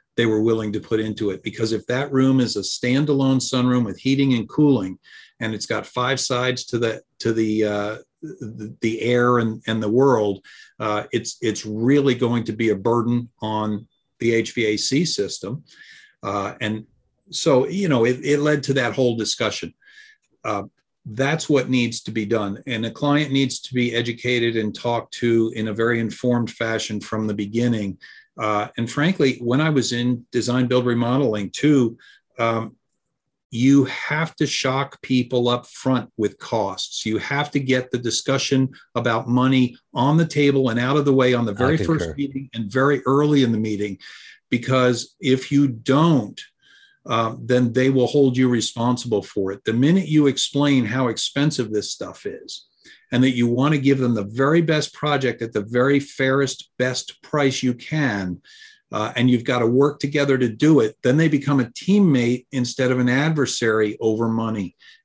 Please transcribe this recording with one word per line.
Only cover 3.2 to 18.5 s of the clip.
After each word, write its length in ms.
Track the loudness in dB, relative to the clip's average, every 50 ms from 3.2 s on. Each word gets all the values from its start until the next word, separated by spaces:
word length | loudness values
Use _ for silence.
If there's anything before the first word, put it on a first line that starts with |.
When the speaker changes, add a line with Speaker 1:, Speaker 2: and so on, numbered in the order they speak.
| 2 2 2 0
Speaker 1:
sunroom 440 | 0 -2 -2 0 2 2 2 2 0
with 140 | -2 -6 -4
heating 360 | -2 0 0 2 2 2 2
and 140 | 0 -2 -2
cooling, 500 | 0 2 4 4 4 2 0 -4 -8 -12 _ -20 -20 -20 -20 -20 _ -8
and 140 | -6 -6 -6
it's 120 | -6 -6
got 200 | -4 -4 -6 -6
five 320 | -6 -4 -4 -2 -2 -2 -2
sides 460 | -2 -2 -2 -2 -2 -2 -2 -4 -6
to 120 | -6 -4 -2
the, 240 | -2 -2 -2 -6 -10 _ _ -4
to 140 | -4 -2
the, 320 | 0 0 0 0 0 0 0
uh, 320 | 0 0 -2 -4 -6 -8 -10 -14 _ _ _
the, 520 | -18 -16 -14 -14 -14 -14 -14 -14 -14 -16 -10 -6
the 220 | -4 -4 -2 -2
air 360 | 0 0 2 2 4 4 4 2
and, 240 | 2 0 -4 -6 -6
and 160 | -4 -4 -2
the 80 | 0 2
world, 540 | 2 4 6 6 4 4 2 0 -2 -4 -10 -18 -20 -20 -20 -20 _ -6
uh, 240 | -4 -2 -2 -4 -4 -4
it's, 240 | -6 -6 -6 -8 -10 -4
it's 240 | -4 -4 -4 -4 -6
really 480 | -8 -6 -2 2 2 2 4 4 2 2
going 300 | 2 0 0 0 0 -2
to 80 | -4
be 180 | -4 0 0 0
a 60 | 0
burden 520 | 0 0 2 2 2 2 0 0 -2 -4 -6 _ _
on 440 | -6 -4 -4 -4 -4 -4 -4 -6 -8 -14 _ _ _ _ _ _
the 140 | -2 0
H 200 | 2 0 0 -2
V 120 | -4 -2 0
A 120 | 0 0 -2
C 260 | -2 -2 0 0 0
system. 580 | 0 -2 -4 -4 -4 -6 -10 -10 -10 -10 -10 -12 _ -20 -20 -20 -20 -20 -20 -20 _ _ _
Uh, 320 | -8 -6 -4 -4 -4 -6 -6 -6
and 240 | -6 -6 -6 -6 -10 _ _ _ _ _ _ _ _ _
so, 380 | -10 -2 2 4 4 4 2 0
you 200 | -2 -2 0 2
know, 180 | 2 4 4
it, 180 | 2 2 0 0
it 140 | 0 0 2
led 220 | 2 2